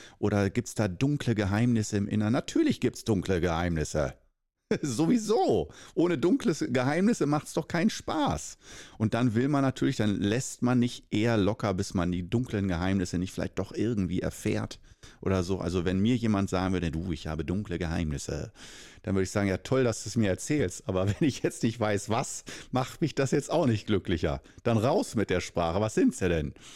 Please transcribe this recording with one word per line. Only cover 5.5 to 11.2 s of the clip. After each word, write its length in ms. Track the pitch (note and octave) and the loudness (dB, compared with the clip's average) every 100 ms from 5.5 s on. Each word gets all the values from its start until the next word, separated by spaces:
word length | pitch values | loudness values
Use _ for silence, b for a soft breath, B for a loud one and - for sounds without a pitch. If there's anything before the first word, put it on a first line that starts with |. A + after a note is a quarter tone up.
| G2+ - B B - | 2 -2 B B 0
Ohne 220 | F3 D3+ | 2 2
dunkles 460 | E3 C4+ A#3 D3+ - | 2 2 2 -2 0
Geheimnisse 560 | B2+ C3 E3 G#3 G#3 D3 | 0 2 2 2 2 2
macht's 280 | D3 - | 0 -2
doch 140 | E3 - | -6 -2
keinen 220 | E3+ G#3+ | 0 0
Spaß. 680 | - - D#4 C#4+ - - - B B B - | 0 -4 0 0 -2 -6 -16 B B B -2
Und 160 | A2 A#2 | 0 2
dann 180 | B2 | 2
will 140 | A2 C3+ | 2 2
man 160 | C#3+ | 2
natürlich, 320 | C3+ - C3+ B2 | 0 0 0 0
dann 240 | G#2 G2 | 0 0
lässt 420 | G2+ B2 - - | 0 0 -2 -2
man 160 | B2 B2 | 2 2
nicht 280 | A#2+ - - | 2 -2 -4
eher 260 | G#2+ | 0